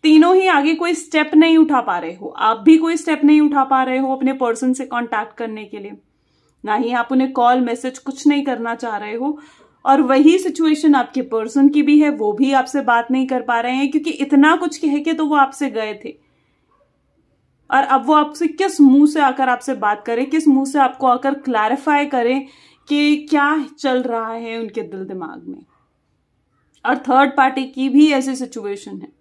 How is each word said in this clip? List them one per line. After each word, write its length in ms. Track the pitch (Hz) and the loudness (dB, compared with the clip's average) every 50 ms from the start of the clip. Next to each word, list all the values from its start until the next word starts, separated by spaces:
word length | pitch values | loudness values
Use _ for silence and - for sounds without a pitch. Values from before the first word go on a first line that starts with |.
| - | 4
तीनों 320 | 320 311 311 311 349 370 | 6 6 6 6 6 4
ही 120 | 370 381 370 | 4 4 4
आगे 280 | 339 285 285 311 330 | 2 2 2 0 -2
कोई 180 | 311 349 339 349 | -2 -2 -4 -4
स्टेप 380 | 330 - - - 311 302 302 330 | -4 -6 -4 -2 -2 -2 2 4
नहीं 220 | 311 320 330 330 320 | 4 6 6 6 4
उठा 240 | 320 311 294 254 | 4 4 2 -2
पा 180 | 233 - 185 175 | 0 -2 -6 -6
रहे 160 | 165 160 175 | -6 -8 -12
हो। 120 | - 196 220 | -12 -14 -16
आप 300 | - - - 220 226 220 | -8 -2 0 0 0 2
भी 200 | 202 247 320 320 | 6 6 6 6
कोई 200 | 320 330 330 320 | 4 0 -4 -4
स्टेप 260 | - - 311 - 285 | -2 -4 -4 2 4
नहीं 180 | 285 302 302 | 4 4 6
उठा 220 | 302 294 294 285 269 | 4 2 2 0 0
पा 200 | 269 277 262 262 | 2 0 0 0
रहे 140 | 254 254 262 | 0 -2 -2
हो 180 | 269 262 269 | -2 -2 -2
अपने 180 | 262 262 254 269 | -2 -2 -2 -2
पर्सन 400 | 269 254 233 226 240 - 254 254 | -2 -2 -4 -2 -2 -2 -2 -2
से 120 | 254 262 | -2 -6
कॉन्टैक्ट 520 | 254 - 240 240 233 - 214 220 220 - - | -8 -6 -6 -6 -4 -6 -6 -6 -8 -10 -12
करने 280 | 233 226 220 214 214 | -10 -10 -10 -12 -14
के 140 | 202 214 208 | -14 -16 -16
लिए, 180 | 196 202 208 202 _ _ _ _ _ _ _ _ _ _ _ _ - | -16 -16 -18 -20 _ _ _ _ _ _ _ _ _ _ _ _ -6
ना 100 | 208 208 | -4 -2
ही 160 | 214 254 233 | -2 -2 -2
आप 160 | 247 240 233 - | -2 -2 -2 0
उन्हें 200 | 262 254 262 262 | 0 0 0 0
कॉल, 300 | 262 254 240 240 247 254 | 0 2 2 2 2 2
मैसेज 380 | 254 240 233 233 - 254 254 - | 0 -2 -4 -6 -8 -10 -10 -10
कुछ 280 | _ 277 269 - - 294 | _ -12 -12 0 0 2
नहीं 160 | 294 285 277 | 2 2 -2
करना 320 | 277 247 226 233 233 233 | -4 -6 -6 -6 -8 -8
चाह 220 | 233 - 233 220 208 | -8 -8 -8 -8 -8
रहे 180 | 214 208 214 | -10 -8 -8
हो। 240 | 233 254 285 302 294 - - _ _ _ _ _ _ _ | -6 -6 -6 -6 -8 -12 -20 _ _ _ _ _ _ _
और 160 | - 269 285 | 2 2 2
वही 380 | 294 247 269 262 294 311 339 370 | 4 2 2 6 6 6 4 4
सिचुएशन 560 | 370 370 - - 320 311 302 302 302 311 285 | 0 -4 -4 -2 0 0 0 2 2 2 2
आपके 260 | 262 240 - - 269 | 2 0 -2 -6 -8
पर्सन 480 | 247 - - 226 220 233 - 277 277 294 | -8 -4 -4 -6 -6 -2 0 4 4 4
की 120 | 294 294 | 4 4
भी 180 | 294 294 294 294 | 2 4 4 4
है, 100 | 302 294 | 4 2
वो 240 | 277 - 220 208 208 | 0 -2 -4 -4 0
भी 180 | 214 269 262 | 0 0 2
आपसे 300 | 277 269 254 254 - 285 | 2 0 0 0 -4 -4
बात 300 | 269 233 240 233 233 - | 0 0 0 0 0 0
नहीं 160 | 254 262 262 262 | -2 -2 -2 -2
कर 140 | 262 254 | -4 -6
पा 180 | 247 254 240 233 | -4 -2 -4 -4
रहे 160 | 233 247 254 | -2 -4 -4
हैं 160 | 262 277 277 | -4 -4 -2
क्योंकि 200 | 285 311 294 330 | -2 -4 -4 -4
इतना 440 | 302 - 277 277 294 277 277 302 330 | -6 -6 -4 2 4 4 4 4 4
कुछ 220 | 320 349 339 330 - | 2 -2 -6 -6 -4
कह 200 | - 302 277 294 | -4 -4 -2 -2
के 160 | 294 330 330 | -2 -4 -4
तो 120 | 320 320 | -2 -2
वो 100 | 285 302 | -2 2
आपसे 340 | 294 269 269 269 - 285 262 | 0 0 0 -2 -6 -8 -6
गए 300 | 208 220 220 214 214 208 - | -6 -6 -8 -8 -10 -12 -14
थे 120 | 226 - _ _ _ _ _ _ _ _ _ _ _ _ _ _ _ _ _ _ _ _ _ _ _ _ _ _ _ _ _ _ _ | -18 -18 _ _ _ _ _ _ _ _ _ _ _ _ _ _ _ _ _ _ _ _ _ _ _ _ _ _ _ _ _ _ _
और 120 | - 262 269 | -2 0 0
अब 220 | - 269 269 - | 2 0 -2 2
वो 80 | 254 311 | 2 2
आपसे 340 | 302 294 302 294 - 349 320 | 2 2 0 -4 -4 -4 -4
किस 340 | 320 - 381 381 370 - | -2 -2 -4 -4 2 4
मुंह 260 | 294 269 262 285 294 294 | 6 6 8 6 4 4
से 120 | 294 311 | 4 2
आकर 300 | 294 277 269 269 262 254 | 0 0 0 0 -2 -2
आपसे 240 | 247 247 - - 311 | -2 -2 -4 -6 -6
बात 300 | - 202 208 208 214 - | -2 -2 -2 -2 -2 -4
करें, 240 | 233 233 233 262 269 | -6 -4 -4 -4 -2
किस 180 | 285 320 311 302 | -2 0 2 2
मुंह 180 | 269 262 269 | 2 2 0
से 140 | 269 269 294 | -2 0 0
आपको 280 | 277 254 262 - 269 254 | 0 0 0 -2 0 0
आकर 260 | 247 247 262 269 277 | 0 0 0 -4 -4
क्लैरिफाई 720 | 277 - 269 247 214 214 214 240 277 - 311 294 285 294 | -4 -6 -4 -2 -2 -2 -2 -2 -4 -2 -2 0 0 -2
करें 420 | 285 277 254 233 233 262 277 269 - _ _ _ _ _ _ _ - | -2 -4 -2 -2 0 -2 -2 -6 -10 _ _ _ _ _ _ _ -4
कि 400 | 294 294 294 294 302 294 294 - | -2 0 2 0 0 0 -2 -2
क्या 360 | 311 294 285 285 302 320 277 - - _ | 0 0 0 0 0 -2 -4 -8 -12 _
चल 240 | - 285 254 254 247 | -4 -2 -2 -2 -2
रहा 300 | 247 233 226 226 220 226 | -4 -6 -6 -6 -8 -10
है 260 | 233 233 226 226 233 | -10 -10 -10 -10 -10
उनके 220 | 226 214 - 226 | -10 -8 -8 -10
दिल 240 | 196 170 175 190 190 | -10 -10 -12 -14 -12
दिमाग 380 | 190 190 185 175 - 180 - 170 185 | -12 -12 -12 -12 -14 -16 -16 -16 -16
में। 180 | 185 - _ _ _ _ _ _ _ _ _ _ _ _ _ _ _ _ _ _ _ _ _ _ _ _ _ | -18 -18 _ _ _ _ _ _ _ _ _ _ _ _ _ _ _ _ _ _ _ _ _ _ _ _ _
और 120 | 226 269 - | -4 -4 -4
थर्ड 380 | - 262 254 262 277 269 277 262 | -2 0 2 2 2 2 2 0
पार्टी 280 | 262 262 - 277 262 | 0 0 0 -4 -8
की 240 | 262 - 254 262 269 | -8 -6 -6 -6 0
भी 220 | 262 285 302 311 | 4 4 4 4
ऐसी 240 | 285 269 262 269 262 | 4 0 -2 -4 -6
सिचुएशन 680 | 254 254 233 - 233 202 202 202 202 - 208 196 196 | -8 -10 -10 -12 -12 -10 -10 -10 -10 -12 -16 -16 -16
है 100 | - - _ _ | -16 -18 _ _